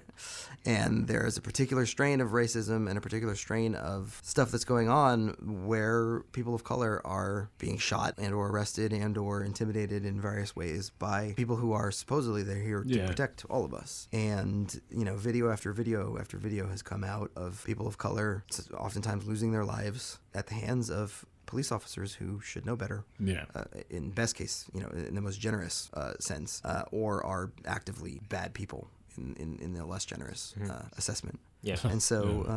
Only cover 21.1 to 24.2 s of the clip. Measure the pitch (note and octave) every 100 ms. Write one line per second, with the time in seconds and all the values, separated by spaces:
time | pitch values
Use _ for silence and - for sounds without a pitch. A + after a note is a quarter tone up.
21.1 | - - - - A#2 - A2 - - G2
22.1 | - G2 G2+ - - G#2+ A#2 G2 G#2 -
23.1 | - G2 F2+ - - - G1+ - F2 D#2+
24.1 | G2+